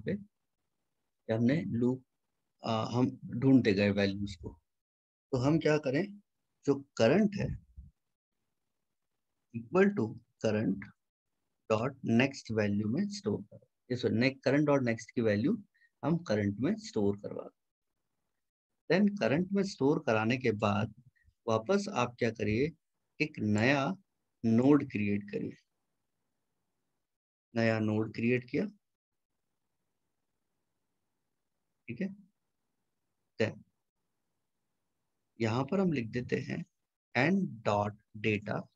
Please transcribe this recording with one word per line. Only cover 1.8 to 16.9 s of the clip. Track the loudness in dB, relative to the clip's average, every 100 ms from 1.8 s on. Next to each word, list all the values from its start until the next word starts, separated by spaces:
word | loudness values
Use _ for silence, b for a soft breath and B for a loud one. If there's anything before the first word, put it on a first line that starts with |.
| 0 -2 -8 _ _ _ _ _
आ, | -4 -2 -2
हम | 0 0 -2 -8
ढूंढते | -2 6 6 6
गए | 4 4
values | 2 0 0 -6 -8
को, | -14 -16 _ _ _ _ _ _ _
तो | 0
हम | 2 2
क्या | 2 2
करें, | 2 -2 -2 -8 _ _ _ _ -2
जो | -2 -4 2
current | 4 6 4 0
है | -4 -6 -12 -20 -20 _ _ _ _ _ _ _ _ _ _ _ _ _ _ _ _
equal | -14 -2 4 4
to | 4 -2 -6 -16 _
current | -2 0 0 -2 -8 -20 _ _ _ _ _ _ -2
dot | -2 -2 -4 0
next | 2 2 0 -4
value | -2 0 0 0
में | -2 -4
store | -4 -4 -4
करें। | -6 -20 _ _ -8
ये | -4
sorry, | 0 2
ने-, | 0 0
current | 0 2 2
dot | 2 0
next | -4 -6
की | -2
वैल्यू | 0 2 0 -2 -8 b b _
हम | -2 -2 0
current | 0 0 0
में | -2 -4
store | -4